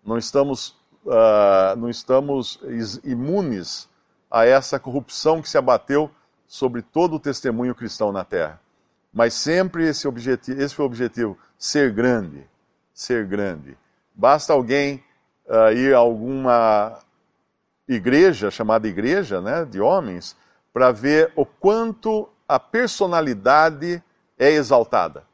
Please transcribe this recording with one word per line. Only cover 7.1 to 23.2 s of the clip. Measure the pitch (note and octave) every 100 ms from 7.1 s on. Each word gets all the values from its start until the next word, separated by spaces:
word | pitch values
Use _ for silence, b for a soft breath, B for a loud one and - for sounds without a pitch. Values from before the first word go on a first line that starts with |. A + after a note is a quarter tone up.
| D#3
o |
testemunho | D3 C3 C3+ A2+ B2
cristão | A#2+ A#2 - G#2+
na | G2
terra. | F2+ F#2 D#2 D#2+ _ _ _ _ _
Mas | G#2+ A#2
sempre | - D3 F3 F#3+ F3 D#3+
esse | C#3+ D3
objeti-, | A#2+ A#2+ B2 -
esse | C3+ C#3
foi | -
o | C#3
objetivo: | A#2 A#2+ A#2 A2+ F#2 b b
ser | - D3+ C3+
grande, | G#2 B2 A#2+ F2+ C#2+ C2+ _ _ _ _
ser | - - A#2+ G2+
grande. | G#2 G2 D#2+ C2+ C2 _ _ _
Basta | - A#2 D3 -
alguém, | D3 A#2 C#3 C#3+ C#3 _ _ _ _ -
ah, | A2+ A2
ir | A#2 C3+
a | B2+
alguma | A#2+ A2 A#2+ C3+ C3 A#2+ A2+ G#2+ G#2+ A2+ _ _ _ _ _ _ _ _ -
igreja, | A#2+ F#2+ C#3 F#3+ A#2+ G2+
chamada | - A2 A2+ G#2+
igreja, | F2+ A#2 F#3+ D3+ F#2
né, | F#2+ D#3
de | D3+ F#2+
homens, | A2+ F#3+ B2+ F2 - _ _ _ _
pra | B2+ B2+
ver | A2 C3 D3+ D#3+
o | -
quanto | C#3 _ F#3+ A3 A3+ G#3 A3 G#3+ G#3 _ -
a | C#3
personalidade | _ A3 B3 - F#3+ E3+